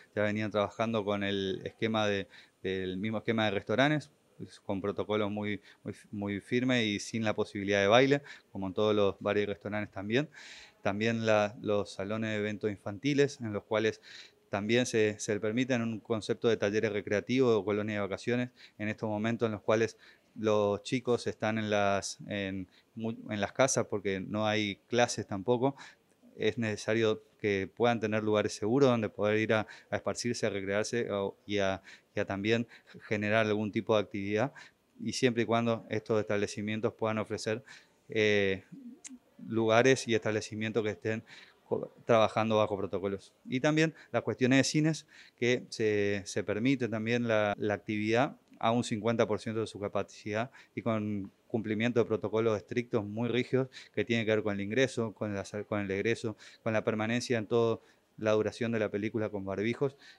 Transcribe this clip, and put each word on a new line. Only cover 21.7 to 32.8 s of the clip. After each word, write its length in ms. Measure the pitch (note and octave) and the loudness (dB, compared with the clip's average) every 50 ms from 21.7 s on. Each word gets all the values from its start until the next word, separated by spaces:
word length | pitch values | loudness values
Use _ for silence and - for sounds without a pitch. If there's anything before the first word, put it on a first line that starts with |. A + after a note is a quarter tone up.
las, 480 | G#2 G#2 G2+ G2+ G2+ F#2+ - - - - - | 2 2 4 4 2 0 -2 -4 -10 -12 -10
en 400 | G2+ G#2 G2+ G2 F#2+ F#2+ F#2+ F#2 - _ _ _ _ _ | -8 -6 -6 -4 -6 -6 -8 -10 -10 _ _ _ _ _
mu-, 240 | A2+ A2 A2+ A#2 - - - | -6 -6 -6 -6 -8 -8 -8
en 100 | G#2+ G#2 | -4 -4
las 100 | G2+ - | -4 -2
casas 360 | - - C3 C3+ - B2 A2 - | 2 2 2 2 2 0 -2 -2
porque 300 | A2 G2+ F#2 G2+ F#2+ F#2+ | -4 -4 -2 -2 -2 -2
no 260 | F#2+ - G#2 G#2+ G#2+ | -4 -4 -2 -2 0
hay 300 | G#2+ G#2+ A2 G#2 G2+ F#2+ - _ | 0 0 0 0 -2 -4 -8 _
clases 380 | _ A#2 A#2+ A#2+ - - A2+ G#2 | _ 2 2 2 2 0 -4 -6
tampoco. 500 | - G#2+ F#2+ F#2 B2 B2 A2+ B2+ C#3 C3+ - - - - _ _ _ _ _ _ - - | -6 -6 -4 0 0 2 2 2 0 -2 -4 -12 -20 -20 _ _ _ _ _ _ -20 -8
Es 220 | - G#2 G#2+ G2+ A#2+ | -2 -2 0 0 0
necesario 640 | A2+ G#2+ G#2 - - A2 A2 A2+ A2+ G#2+ A2 G#2+ - _ _ _ | -2 -2 -4 -4 -2 -2 0 2 2 2 2 0 -6 _ _ _
que 280 | - G#2 G2+ F#2+ F#2+ F2 - | -2 0 0 0 -2 -4 -2
puedan 240 | - A#2 A#2+ A#2+ G#2+ | 2 2 2 2 2
tener 240 | A2 G#2+ G#2+ A2 G#2+ | 0 -2 -2 0 0
lugares 300 | G#2+ G#2+ G#2 G2+ G2+ - | 2 2 2 2 0 -2
seguros 360 | - G#2 G#2+ B2 C#3 C#3 B2+ | -4 -2 0 4 4 6 4
donde 200 | A#2+ A2+ G#2+ F#2+ | 4 2 0 -4
poder 300 | - - G2+ G#2 G#2+ G#2+ | -2 -2 0 2 2 2
ir 140 | A2 G#2+ A2+ | 2 2 2
a, 140 | G#2+ G2+ - - - - _ | 2 0 -2 -10 -20 -8 _
a 60 | G#2 | -6
esparcirse, 500 | G2+ - G#2 F#2+ - - - - - A#2 | -4 -4 -4 -6 -4 -4 -4 -4 -2 -2
a 60 | G#2+ | -2
recrearse 580 | G2 G2 F#2+ G2 G2 G#2 A2 - A#2+ A#2 A#2 - | -2 -4 -4 -2 -2 -2 -2 -2 -2 -4 -2 -2
o, 240 | G2+ G2 G2 G2 - _ _ | -2 -2 -2 -4 -6 _ _
y 100 | G2 G#2 | -4 0
a, 240 | G2+ G2 F#2+ F#2+ F2+ - - - - _ _ _ | 0 0 0 0 -4 -8 -16 -20 -20 _ _ _
y 40 | G#2 | -4
a 60 | G2+ | -4
también 420 | - G2 G2 G2 A2 A2+ A#2 A#2+ - - - | -4 -4 -2 0 0 0 0 0 -4 -10 -20